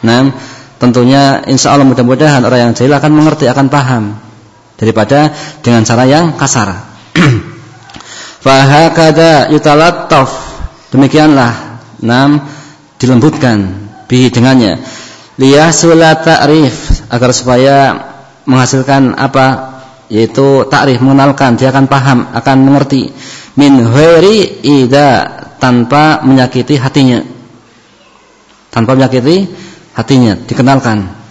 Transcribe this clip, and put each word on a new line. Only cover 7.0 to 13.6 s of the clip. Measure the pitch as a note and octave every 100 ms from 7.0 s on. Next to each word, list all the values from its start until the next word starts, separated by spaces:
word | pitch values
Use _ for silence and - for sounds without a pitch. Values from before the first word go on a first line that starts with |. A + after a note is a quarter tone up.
| -
<clears throat> | D#3+ D#3+ A2+ - - - - - - - - - - C3+
Fahakada | C3+ C3+ D3 E3 - D#3+ D3+ E3 D3+ A#2+
yutalattaf, | D3+ D3+ D3 E3 F3 - D#3 C3+ - - - - - - C3
demikianlah, | C3+ D3+ D#3 C#3 A#2+ A2+ - - - -
nam, | A2 B2 C#3 D3 - - - - _ _
dilembutkan | B2 B2+ D3 D3 B2+ G#2+